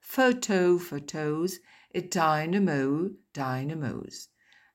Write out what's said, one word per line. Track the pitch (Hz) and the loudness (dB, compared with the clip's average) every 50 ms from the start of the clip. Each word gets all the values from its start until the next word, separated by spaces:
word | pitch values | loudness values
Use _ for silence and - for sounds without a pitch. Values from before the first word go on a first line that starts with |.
photo, | - - - - 262 254 247 247 247 - 202 185 180 180 180 175 | -20 -6 0 2 4 4 4 2 0 0 2 4 6 6 4 4
photos, | 175 - 143 143 143 - - 156 151 151 151 156 170 185 180 - _ _ - - _ _ - | 2 -2 -8 -8 -8 -8 -6 -4 -2 -2 0 0 -2 -2 -4 -8 _ _ -20 -20 _ _ -8
et | 185 175 | -6 -6
dynamo, | - - 185 165 156 156 151 156 165 180 208 196 175 151 139 135 135 143 156 175 202 - - _ _ - | -2 0 2 2 4 2 2 0 0 2 2 2 2 2 2 2 2 0 0 -2 -4 -6 -10 _ _ -8
dynamos. | 143 139 131 127 131 135 147 165 160 147 117 69 52 - - - - - - _ _ _ _ _ _ _ _ _ | -6 -4 -2 -2 -4 -4 -4 -6 -6 -6 -6 -6 -8 -10 -12 -14 -16 -18 -20 _ _ _ _ _ _ _ _ _